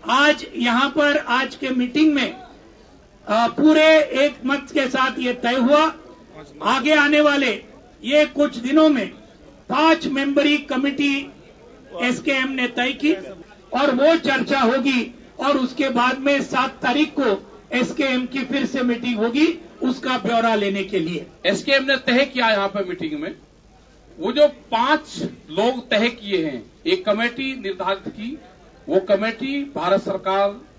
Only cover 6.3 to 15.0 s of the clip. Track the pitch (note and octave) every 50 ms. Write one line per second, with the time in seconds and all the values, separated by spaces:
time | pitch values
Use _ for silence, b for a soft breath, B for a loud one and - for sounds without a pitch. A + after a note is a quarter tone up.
6.3 | - - D#3 - - - - - B3+ C4+ A#3+ D4 D#4 D4 C#4+ D4 D4+ D4 D4+ D4
7.3 | C#4+ C#4+ C4+ B3 G3+ - - - - - - - - _ - A3+ C#4+ D4+ D4+ -
8.3 | - C#4+ D4 C#4+ - A#3+ A#3 B3+ C#4+ D#4 D#4 D#4 C#4+ A#3+ F#3+ F3+ - - - -
9.3 | - - - - - - - - B3 C#4+ D#4 D#4+ D#4+ D#4+ - - C4+ C4+ C#4 C#4
10.3 | C#4 D4 C#4+ D4 D4 D4 D4 - C4+ B3+ C#4 C#4 C#4 - C#4+ C#4+ C#4 C#4 - -
11.3 | - - - - - - - - - - - - - - A#3+ B3 B3 - - D4+
12.3 | C#4 C4 C4 C4+ C4+ C4 B3 A#3+ - B3 B3 C4+ C4 - C#4 D4+ E4+ F#4+ - C4
13.3 | F#3+ - - - - - - - - B3 C#4+ D4 B3 B3 C#4 D#4+ E4 - - C4+
14.3 | C4+ C4 A#3+ - C#4+ C4+ A#3+ A3+ B3+ C4+ A#3+ C#4 C4 B3